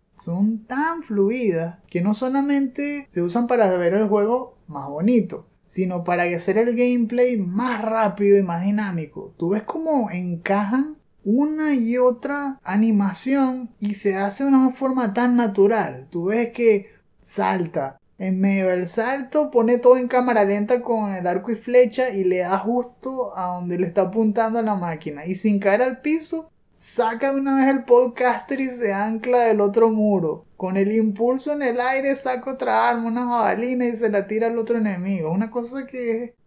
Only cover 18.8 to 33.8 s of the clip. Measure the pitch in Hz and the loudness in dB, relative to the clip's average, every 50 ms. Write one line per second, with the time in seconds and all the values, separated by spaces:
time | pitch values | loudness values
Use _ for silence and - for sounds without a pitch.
18.8 | 180 175 - 233 220 247 269 277 262 254 - 302 302 294 - 240 220 233 247 240 | -2 -4 -2 -2 -2 -2 -4 -4 -6 -4 -2 -2 0 2 2 2 2 4 2 4
19.8 | 240 247 254 262 247 247 254 254 247 254 233 220 202 196 202 208 208 208 254 247 | 6 6 6 6 4 0 0 0 2 2 2 2 2 2 2 -2 0 0 0 -2
20.8 | 240 240 233 220 214 202 190 185 180 180 175 196 196 247 226 214 - 247 240 247 | 0 -2 -4 -2 -2 -4 -4 -4 -4 -2 -4 -4 -4 -4 -6 -6 -4 4 6 6
21.8 | 247 226 - - 254 254 196 196 190 180 185 180 180 175 190 190 180 214 240 247 | 6 6 4 -2 -2 -2 0 0 0 2 2 0 0 0 -2 -2 0 0 0 -2
22.8 | 247 - - - - 262 269 254 240 196 - 190 180 180 180 180 180 175 175 175 | -2 -4 -10 -14 -12 -10 -6 -6 -6 -6 -6 -6 -6 -6 -6 -6 -4 -4 -2 -2
23.8 | 190 170 170 208 185 175 196 226 220 214 202 233 226 220 220 233 220 214 208 196 | -2 -2 0 0 0 0 0 0 0 2 2 0 0 0 0 -2 -2 -2 -2 -2
24.8 | 180 170 160 156 - 156 147 143 156 175 190 190 - 214 202 196 196 196 196 220 | -4 -6 -6 -8 -8 -10 -12 -10 -8 -8 -6 -2 0 0 0 2 2 2 2 4
25.8 | 254 254 240 - - 294 311 320 311 - 330 320 320 - _ _ _ _ _ - | 2 0 -2 -4 -2 -2 -2 -2 -2 -6 -8 -8 -8 -10 _ _ _ _ _ -14
26.8 | - - - - 240 220 233 226 269 269 277 277 277 277 269 269 262 269 269 269 | -12 -8 -2 -2 -2 -2 -2 -2 -2 -2 0 0 0 0 2 4 4 4 2 2
27.8 | 240 - 240 240 254 240 240 - 247 247 233 240 - - 277 269 269 254 247 240 | 4 4 6 6 6 4 0 0 0 0 0 -2 -4 -6 -4 -4 -4 -6 -4 -4
28.8 | 240 202 196 196 208 220 220 220 220 247 247 247 240 226 220 208 202 202 202 233 | -2 -2 0 0 -2 -2 -4 -4 -2 2 2 4 4 4 4 4 2 2 4 4
29.8 | 226 226 220 214 214 208 202 185 170 156 151 160 - _ _ - 185 185 185 196 | 4 4 4 2 2 2 2 2 0 -2 -4 -6 -10 _ _ -10 -6 -4 0 0
30.8 | 196 202 214 226 220 220 202 202 233 247 254 262 - 302 294 294 277 247 233 247 | 0 2 2 2 2 0 0 0 0 0 0 0 -2 -4 -4 -2 -2 -2 -2 0
31.8 | 247 254 269 269 269 277 277 269 - 262 254 240 - 269 262 262 254 240 214 220 | 0 0 0 0 0 0 -2 -2 -2 -4 -4 -4 -6 -8 -6 -4 -2 0 2 2
32.8 | 226 240 240 233 226 233 226 247 247 240 240 233 220 196 - 214 233 247 254 247 | 2 2 0 0 -2 -4 -4 -4 -2 -2 0 0 0 0 0 0 -2 -2 -2 0